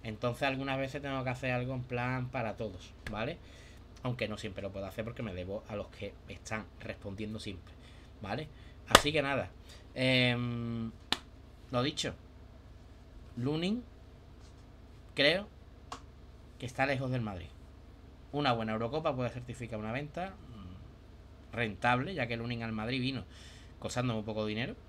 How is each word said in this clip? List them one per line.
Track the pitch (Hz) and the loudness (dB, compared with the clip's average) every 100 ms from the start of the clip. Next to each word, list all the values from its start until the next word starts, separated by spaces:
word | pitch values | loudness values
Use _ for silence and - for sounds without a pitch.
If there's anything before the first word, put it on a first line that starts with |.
Entonces | 117 110 123 117 | -4 2 2 4
algunas | 139 131 135 135 | 4 4 2 2
veces | 135 139 | 2 0
tengo | 139 135 | 0 2
que | 127 | 2
hacer | 123 131 | 2 4
algo | 123 123 | 4 4
en | 131 | 0
plan | 123 123 123 131 127 | 0 2 4 4 2
para | 131 113 101 | 2 2 2
todos, | 110 92 - - - | -2 -2 -10 -8 -2
¿vale? | 104 117 170 - - - - - - | 2 0 0 -8 -16 -14 -14 -16 -2
Aunque | 127 123 107 | 0 2 2
no | 107 | 2
siempre | 107 98 | -2 -2
lo | 98 | -2
puedo | 98 98 | -2 -2
hacer | - | -2
porque | 110 110 | -2 0
me | 117 | -2
debo | 90 92 104 - | 0 0 -2 -2
a | 104 | -4
los | 98 | -4
que | - 101 - - | -4 -6 -6 -10
están | 95 - 110 92 - | -10 -2 -2 -2 -8
respondiendo | 113 101 107 98 107 107 | -6 -4 -4 -2 -2 -2
siempre, | 107 92 - - - - - - | -4 -6 -8 -14 -14 -14 -14 -8
¿vale? | 101 113 151 - - - - | -2 0 -2 -8 -14 -12 -2
Así | 113 147 | 0 2
que | 156 | 0
nada, | 139 135 92 - - - - | 0 -2 -2 -8 -16 -16 -12
em, | - 127 127 123 120 120 120 117 117 113 - - - - - - - - | -2 2 4 4 2 0 -2 -2 -2 -4 -6 -2 -2 -2 -16 -16 -16 0
lo | 127 | 4
dicho, | 131 156 143 87 - - - - - - - - - - - - | 4 2 -2 -2 -10 -16 -16 -16 -16 -16 -16 -16 -14 -14 -10 0
Lunin | 123 156 175 226 240 - - - - - - - - - - - - | 4 4 4 2 0 -14 -16 -16 -16 -16 -16 -16 -16 -16 -16 -16 -10
creo | - 143 175 208 - - - - - - - - - - - | 8 8 8 2 -10 -16 -14 -10 -10 -10 -14 -14 -14 -14 -6
que | 123 | -6
está | - 135 | 4 4
lejos | 135 131 | 6 4
del | 127 | 4
Madrid. | 110 95 82 - - - - - - - - | 2 0 -6 -10 -14 -14 -14 -14 -16 -16 -2
Una | 143 147 | 4 6
buena | 117 110 | 8 6
Eurocopa | 110 113 147 160 127 | 4 4 4 4 4
puede | 123 | 2
certificar | 127 123 113 113 113 | 0 -6 -6 -2 -2
una | 107 | 0
venta, | 120 147 - 190 | 0 -2 -2 -4
mm, | 196 - 113 92 90 - - - - - - - 110 | -4 -12 -10 -10 -10 -12 -14 -16 -16 -16 -16 -6 0
rentable, | 117 95 120 123 147 | 0 4 6 8 6
ya | 185 117 | 2 2
que | 117 | 2
Lunin | 117 120 | 0 0
al | 113 | 0
Madrid | 110 110 131 | 0 2 4
vino | 127 131 92 - - - - - | 4 2 -4 -10 -14 -14 -14 -6
costando | 107 - 127 | -2 2 4
muy | 110 | 4
poco | 107 107 107 | 2 2 4
dinero. | 107 135 240 | 4 0 -2